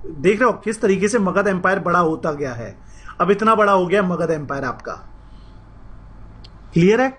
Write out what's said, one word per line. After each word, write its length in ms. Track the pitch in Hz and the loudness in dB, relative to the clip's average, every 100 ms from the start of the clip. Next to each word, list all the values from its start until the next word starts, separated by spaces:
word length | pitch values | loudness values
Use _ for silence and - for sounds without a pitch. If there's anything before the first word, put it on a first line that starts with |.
| - | -12
देख 340 | 147 151 214 | -2 0 4
रहे 100 | 254 | 2
हो 20 | |
किस 280 | 190 208 220 | 0 -4 -2
तरीके 280 | 220 196 202 | 0 2 2
से 100 | 233 | 0
मगध 300 | 190 180 202 | 0 0 0
empire 300 | 185 185 196 | 0 0 0
बड़ा 200 | 175 175 | 0 2
होता 340 | 170 160 170 | 2 0 -4
गया 200 | 147 139 | -4 -6
है, 240 | 120 113 117 - - - - | -8 -12 -16 -20 -18 -12 -4
अब 100 | 175 | 0
इतना 240 | 202 220 | 2 4
बड़ा 180 | 220 208 | 4 4
हो 140 | 196 180 | 4 2
गया 160 | 196 | 0
मगध 280 | 190 170 165 | 0 -2 -2
empire 340 | 160 139 139 | -2 -4 -6
आपका, 280 | 135 117 - 80 - - - - - - - - - - - - - - - - - | -6 -8 -10 -12 -14 -20 -20 -20 -20 -20 -20 -20 -20 -20 -20 -20 -20 -20 -20 -20 -4
Clear 280 | - 175 226 | 2 4 4
है? 180 | 262 | 2